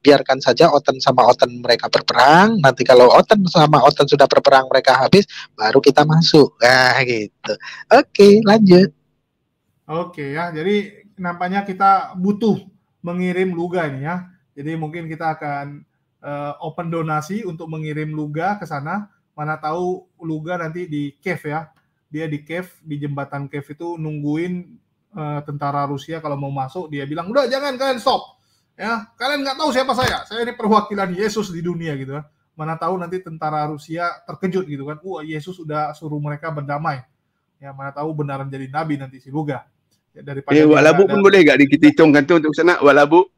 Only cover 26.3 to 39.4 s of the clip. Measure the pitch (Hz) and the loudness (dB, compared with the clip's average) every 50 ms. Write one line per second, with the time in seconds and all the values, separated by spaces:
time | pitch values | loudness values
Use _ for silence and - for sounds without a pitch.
26.3 | 143 139 143 139 139 139 131 131 - 185 180 156 151 143 139 143 151 165 175 185 | -8 -8 -8 -8 -8 -8 -8 -8 -10 -12 -12 -10 -10 -12 -10 -10 -10 -10 -10 -4
27.3 | 226 277 277 233 254 269 285 285 262 247 269 269 262 240 - 269 262 262 - - | -2 -2 -2 -2 -4 -6 -6 -8 -6 -6 -4 -4 -4 -4 -2 -2 -2 -2 -4 -10
28.3 | _ _ _ _ _ _ _ _ _ _ 180 214 233 220 208 _ _ _ - 269 | _ _ _ _ _ _ _ _ _ _ -8 -8 -8 -8 -10 _ _ _ -6 -6
29.3 | 294 285 269 277 269 285 311 302 233 254 262 262 247 208 254 240 185 - - _ | -4 -4 -6 -6 -6 -4 -4 -2 -2 -2 -2 -2 -2 -2 -2 -4 -4 -6 -10 _
30.3 | 208 233 233 233 233 - 226 202 214 214 202 - 214 202 196 185 180 175 214 220 | -8 -8 -8 -8 -8 -6 -2 2 2 2 2 -2 -6 -6 -6 -6 -4 -4 -4 -4
31.3 | 214 220 202 - 175 165 165 175 175 170 165 160 147 135 135 135 135 147 147 _ | -4 -6 -8 -8 -10 -8 -8 -8 -8 -6 -8 -8 -8 -8 -10 -10 -12 -14 -14 _
32.3 | _ _ _ _ _ - 156 156 160 - 165 165 185 185 175 170 185 185 185 170 | _ _ _ _ _ -12 -10 -10 -8 -6 -6 -6 -6 -6 -8 -8 -10 -12 -12 -12
33.3 | 160 160 160 151 151 151 151 147 156 147 147 - 160 165 175 170 170 - _ - | -14 -10 -8 -6 -4 -4 -6 -6 -8 -12 -14 -14 -10 -8 -8 -8 -8 -10 _ -20
34.3 | 156 - - 190 175 190 185 151 147 139 135 143 151 151 _ 190 185 160 151 156 | -16 -8 -8 -4 -4 -4 -6 -6 -10 -12 -12 -12 -14 -14 _ -14 -12 -12 -12 -10
35.3 | 156 156 151 180 180 - 165 151 151 151 151 147 151 - - 151 151 151 147 151 | -12 -12 -12 -12 -18 -16 -12 -10 -6 -6 -6 -8 -8 -12 -12 -10 -8 -8 -8 -8
36.3 | 147 147 - 160 156 151 - 139 143 147 156 170 147 131 123 _ _ _ _ _ | -10 -10 -12 -12 -10 -10 -8 -8 -8 -6 -6 -6 -8 -8 -12 _ _ _ _ _
37.3 | _ _ _ _ _ _ 143 139 135 135 139 139 139 143 147 160 160 151 147 143 | _ _ _ _ _ _ -20 -20 -18 -14 -16 -14 -12 -10 -10 -8 -6 -6 -8 -8
38.3 | 139 135 139 139 135 135 135 131 135 151 160 160 147 143 139 135 131 131 _ 139 | -8 -10 -10 -12 -12 -14 -14 -10 -8 -8 -6 -6 -6 -8 -8 -14 -20 -20 _ -10
39.3 | 131 156 | -8 -8